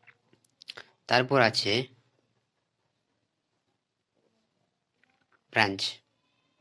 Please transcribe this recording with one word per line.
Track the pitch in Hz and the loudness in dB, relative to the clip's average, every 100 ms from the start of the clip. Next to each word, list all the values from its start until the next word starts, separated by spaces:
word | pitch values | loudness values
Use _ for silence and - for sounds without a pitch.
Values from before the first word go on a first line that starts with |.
| _ _ _ _ _ _ - - - _ - | _ _ _ _ _ _ -20 -20 -20 _ 0
তারপর | 120 127 135 | 0 2 2
আছে | 113 - 101 113 127 _ _ _ _ _ _ _ _ _ _ _ _ _ _ _ _ _ _ _ _ _ _ _ _ 226 _ _ _ _ _ _ _ _ _ _ _ | 2 2 -2 -2 -4 _ _ _ _ _ _ _ _ _ _ _ _ _ _ _ _ _ _ _ _ _ _ _ _ _ _ _ _ _ _ _ _ _ _ _ _
ব্রাঞ্চ, | 113 104 98 - - _ _ _ _ _ _ | 0 0 -2 -8 -10 _ _ _ _ _ _